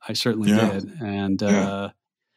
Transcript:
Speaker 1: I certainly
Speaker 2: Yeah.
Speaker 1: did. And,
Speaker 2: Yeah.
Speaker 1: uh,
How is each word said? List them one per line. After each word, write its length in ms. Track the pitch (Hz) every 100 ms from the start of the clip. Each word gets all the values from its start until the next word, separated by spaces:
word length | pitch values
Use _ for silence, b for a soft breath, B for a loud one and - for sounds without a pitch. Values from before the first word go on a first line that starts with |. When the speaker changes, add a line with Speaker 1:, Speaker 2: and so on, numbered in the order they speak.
| -
Speaker 1:
I 60 |
certainly 380 | 107 123 110 104
Speaker 2:
Yeah. 240 | 104 107
Speaker 1:
did. 180 | 98 95 -
And, 420 | 107 101 98 95
Speaker 2:
Yeah. 260 | 104 101 98
Speaker 1:
uh, 220 | 98 101 - _ _ _